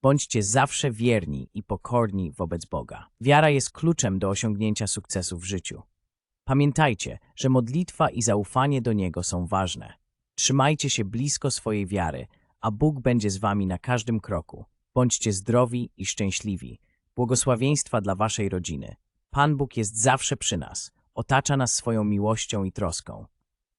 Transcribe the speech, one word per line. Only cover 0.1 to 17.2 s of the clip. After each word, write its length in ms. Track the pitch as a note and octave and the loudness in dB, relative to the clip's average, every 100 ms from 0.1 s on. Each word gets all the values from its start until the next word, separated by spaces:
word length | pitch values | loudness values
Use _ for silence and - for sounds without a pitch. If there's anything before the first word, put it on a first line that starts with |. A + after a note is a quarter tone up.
| C#3+ - A#2 | 4 2 -2
zawsze 480 | G2 A#2+ C#3 - C#3+ | 2 2 2 2 -2
wierni 580 | A2 A#2+ A2+ E2 C#2+ B1+ | 0 2 2 0 -8 -8
i 80 | G2+ | -12
pokorni 680 | - F#2+ - A#2+ A2+ G2 F2+ | -8 -8 -2 0 0 0 -4
wobec 320 | - F2 F2 | -4 -6 -6
Boga. 420 | - - - - - _ | -6 -8 -8 -14 -18 _
Wiara 300 | A#2 C#3+ D#3 | 4 6 6
jest 200 | C#3+ - | 4 0
kluczem 480 | - D#3+ D#3+ - F#2+ | -2 0 2 2 2
do 100 | G2 | 0
osiągnięcia 580 | G2 A2+ G#2 G#2+ G#2 G#2 | 0 -2 0 0 0 -2
sukcesu 520 | - - G2 F2+ F2+ | -4 -4 -6 -4 -8
w 60 | |
życiu. 380 | F#2 F#2+ - - - _ _ _ _ _ | -6 -6 -6 -14 -18 _ _ _ _ _
Pamiętajcie, 760 | - C3+ C#3+ C#3 D3+ A2 - - _ - | -2 2 2 4 2 2 -6 -10 _ -4
że 120 | C3+ | 2
modlitwa 600 | C3 A#2 C#3+ F3+ - D#3 | 2 2 -2 -4 0 0
i 120 | - | 2
zaufanie 600 | A2+ G#2 G2+ B2 C#3 C#3 | 0 0 0 0 2 2
do 100 | A#2 | 0
Niego 300 | G#2+ F#2 D#2+ | 0 0 -2
są 240 | F2 F2+ F2 | -4 -4 -2
ważne. 480 | F#2+ F#2 - - - _ _ _ | 0 -2 -4 -12 -20 _ _ _
Trzymajcie 560 | - - C3+ C3+ D3+ C#3 | -4 0 4 4 2 0
się 140 | - | -2
blisko 460 | G2 A2+ C#3+ - C#3 | -2 -2 -2 -2 -2
swojej 360 | - - G#2+ F#2+ | -2 -2 -2 -2
wiary, 400 | G2+ D#2+ - - _ _ _ | -2 -2 -4 -10 _ _ _
a 100 | A2+ | -4
Bóg 300 | G#2+ D3+ C#3+ | 2 2 2
będzie 300 | B2 A#2+ G#2 | 2 2 2
z 60 | F#2+ | 0
wami 300 | G#2 G2+ F#2+ | 0 0 0
na 120 | F2+ | -2
każdym 420 | - B2 A2+ A2+ | 0 -2 0 -4
kroku. 440 | - F#2 - - - _ _ | -2 -6 -6 -16 -20 _ _
Bądźcie 380 | - B2+ - A2+ | 2 2 2 0
zdrowi 580 | G2 G2+ A#2+ B2 B2 A#2+ _ | -2 2 2 4 0 -6 _
i 100 | G2 | -8
szczęśliwi. 720 | - G2 - G#2+ F#2+ B1 - _ _ _ | -2 -2 -2 -4 -6 -6 -16 _ _ _
Błogosławieństwa 880 | - | -4